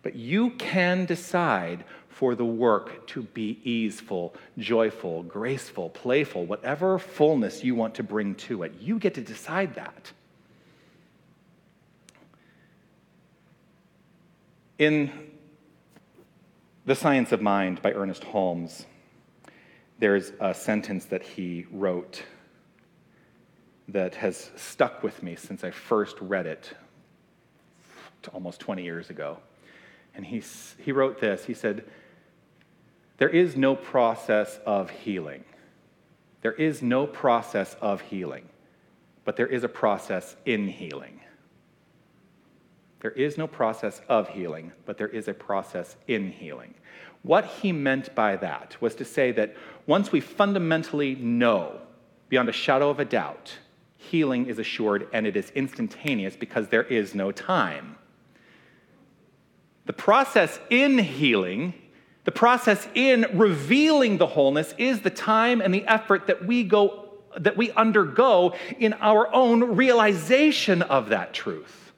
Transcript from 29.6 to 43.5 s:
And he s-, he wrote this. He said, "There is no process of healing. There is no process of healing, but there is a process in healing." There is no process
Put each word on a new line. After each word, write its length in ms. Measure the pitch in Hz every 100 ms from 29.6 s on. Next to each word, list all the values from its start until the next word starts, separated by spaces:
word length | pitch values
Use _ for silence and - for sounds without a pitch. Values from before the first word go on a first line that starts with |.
| - - - _ _ -
And 100 | 98
he 140 | 117
s-, 360 | - - - -
he 120 | -
wrote 300 | 135 135 -
this. 240 | 110 95 -
He 80 |
said, 320 | 120 110 104 - - _ _ _ _ _ _ _ _ _ _ _ _
"There 120 | 135
is 260 | 165 180 135
no 200 | 135 135
process 840 | - 131 117 110 - 107 104 - -
of 240 | 101 92
healing. 560 | - 113 95 76 65 - _ _ _ _ _ _ _ _ _
There 120 | 113
is 280 | 110 156 131
no 260 | 120 127 147
process 720 | - 131 117 117 104 92 -
of 220 | 104 98
healing, 480 | - 98 82 65 - _ _ _ _ _ _ _
but 140 | - -
there 100 | 120
is 160 | 127
a 60 | 117
process 640 | - 110 98 - 92 - - -
in 220 | 110 98
healing." 540 | - 85 71 - - - _ _ _ _ _ _ _ _ _ _ _ _ _ _ _ _ _
There 100 | 110
is 260 | - 147 147
no 80 |
process 560 | 156